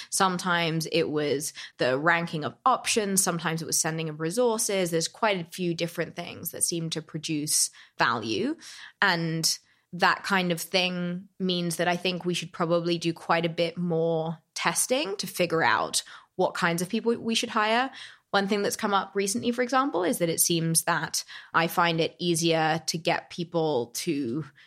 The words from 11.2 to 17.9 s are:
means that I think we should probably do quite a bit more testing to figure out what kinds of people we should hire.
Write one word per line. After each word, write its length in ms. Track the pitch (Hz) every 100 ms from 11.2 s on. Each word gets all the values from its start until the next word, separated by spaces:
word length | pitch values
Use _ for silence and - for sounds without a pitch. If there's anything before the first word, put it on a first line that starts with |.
| 190 _
means 400 | 185 180 175 165
that 120 | 175
I 80 | 175
think 260 | 190 180
we 100 | 175
should 200 | 175 165
probably 440 | - 165 170 170 175
do 140 | 170
quite 340 | 165 - 170 170
a 40 |
bit 280 | 170 170 175
more 600 | 175 165 165 165 160 160 _ -
testing 640 | - 170 - 254 330 403
to 100 | 185
figure 360 | - 175 165
out 400 | 127 107 80 - - - - -
what 160 | 185
kinds 280 | - 175 170
of 80 | 180
people 260 | 226 226 233
we 180 | 226 226
should 140 | 240
hire. 400 | 240 214 226 269